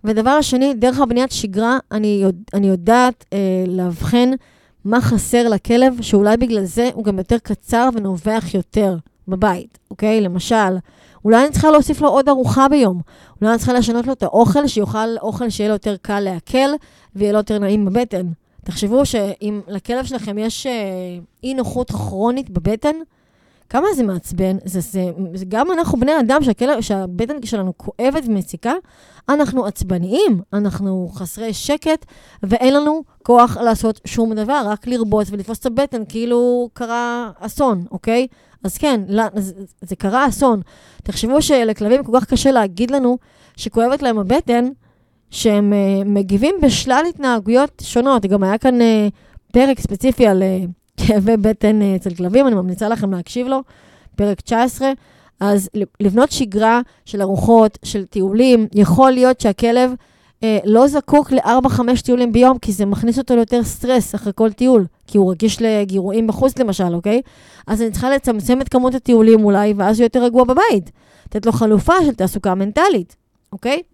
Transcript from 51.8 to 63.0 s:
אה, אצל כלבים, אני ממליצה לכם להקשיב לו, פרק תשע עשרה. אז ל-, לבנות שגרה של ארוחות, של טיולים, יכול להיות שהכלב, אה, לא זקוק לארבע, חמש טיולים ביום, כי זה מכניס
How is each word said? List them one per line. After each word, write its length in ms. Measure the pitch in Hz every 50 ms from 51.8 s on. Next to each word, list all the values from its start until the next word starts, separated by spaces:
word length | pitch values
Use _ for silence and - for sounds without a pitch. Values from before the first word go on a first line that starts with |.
אה, 140 | 208 196 190
אצל 180 | 185 - 196 175
כלבים, 340 | 170 180 180 196 254 277
אני 80 | 262 226
ממליצה 340 | 196 180 185 180 180 220 208
לכם 220 | 233 220 208 196
להקשיב 360 | 190 180 170 - - 247 247
לו, 140 | 254 269 269 269 _ _ _ _ _ _ _ _ - _
פרק 260 | - 202 208 202 -
תשע 200 | - - 233 226 240
עשרה. 280 | 254 - - 269 269 269 254 _ _ _ _ _ _ _ _
אז 300 | - 202 208 202 190 185 _
ל-, 100 | 214 196 - _ _
לבנות 320 | 208 202 185 226 269 302
שגרה 500 | - - 277 208 190 208 220 220 233 240 247 _ _ _ _
של 160 | - - 202
ארוחות, 560 | 196 190 196 - - 220 233 226 220 214 _ - -
של 220 | - - 208 190
טיולים, 600 | - - 208 190 190 196 220 254 262 247 233 214 202 -
יכול 360 | 202 202 170 170 170 262 262
להיות 300 | 262 254 247 254 254 254
שהכלב, 500 | - 220 196 - - 233 233 247 254 254 254 247 _ _ _ _ _ _ _ _ -
אה, 160 | 220 214 202 -
לא 220 | 208 214 233 262
זקוק 440 | 285 277 294 - - - 294 294 -
לארבע, 380 | 262 262 - - 233 254 247 269
חמש 320 | - - 240 233 254 233
טיולים 300 | - - 247 247 247 240
ביום, 260 | 208 233 247 254 262
כי 140 | 240 - -
זה 140 | 202 185 208
מכניס 320 | 202 202 -